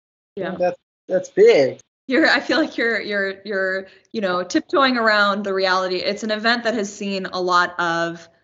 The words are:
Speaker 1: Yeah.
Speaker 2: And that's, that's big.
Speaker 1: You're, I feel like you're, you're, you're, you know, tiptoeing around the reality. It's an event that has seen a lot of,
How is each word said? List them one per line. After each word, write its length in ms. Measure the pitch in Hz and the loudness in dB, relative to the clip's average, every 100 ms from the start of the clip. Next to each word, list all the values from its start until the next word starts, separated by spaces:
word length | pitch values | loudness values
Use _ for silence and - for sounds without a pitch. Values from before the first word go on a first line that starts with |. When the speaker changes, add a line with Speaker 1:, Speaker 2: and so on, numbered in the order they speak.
| _ _ _ - | _ _ _ -10
Speaker 1:
Yeah. 160 | 175 | -8
Speaker 2:
And 60 | 180 | -2
that's, 180 | 180 175 _ _ - | -2 -4 _ _ -4
that's 220 | 185 185 | -2 -2
big. 500 | - 220 196 131 120 _ _ - | 4 6 8 4 0 _ _ -2
Speaker 1:
You're, 200 | 254 320 | 2 4
I 140 | - | 2
feel 180 | - 330 | 0 0
like 180 | 311 - | -2 -2
you're, 220 | 233 220 | -2 -2
you're, 420 | 202 208 196 190 202 | -4 -4 -4 -6 -6
you're, 420 | 196 190 190 196 - _ | -4 -2 -4 -8 -18 _
you 80 | 226 | -6
know, 240 | 190 180 | -2 -2
tiptoeing 540 | 185 311 - 349 269 247 | 0 -2 0 2 2 2
around 460 | 220 208 202 196 | 2 2 2 0
the 100 | 202 | -2
reality. 420 | 190 190 185 185 180 | -2 0 0 -2 -4
It's 280 | - 208 | -4 -4
an 60 | 220 | -4
event 360 | 214 226 240 233 | -2 0 -2 -2
that 80 | |
has 200 | 226 202 | -4 -4
seen 320 | - 202 196 185 | -6 -6 -6 -6
a 160 | 185 | -4
lot 380 | 180 180 180 180 | 0 2 2 0
of, 480 | 175 165 170 170 - _ | -2 -2 -4 -6 -16 _